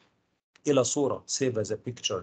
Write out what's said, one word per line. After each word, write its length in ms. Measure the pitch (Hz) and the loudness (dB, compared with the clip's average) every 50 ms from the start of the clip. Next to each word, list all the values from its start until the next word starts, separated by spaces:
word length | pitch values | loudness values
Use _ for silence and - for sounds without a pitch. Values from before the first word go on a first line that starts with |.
| _ _ _ _ _ _ _ _ _ _ - _ - | _ _ _ _ _ _ _ _ _ _ -20 _ 0
إلى 180 | 147 143 131 120 | 2 4 4 4
صورة، 400 | - - 147 143 127 104 - - - - - | 4 2 0 0 0 0 -4 -6 -6 -4 -2
save 160 | 139 131 113 | 0 0 0
as 140 | 110 104 104 | 0 -2 -2
a 60 | 107 - - 127 | -4 -6 -6 -8
picture 340 | 120 - - - 107 90 | -8 -6 -6 -4 -4 -6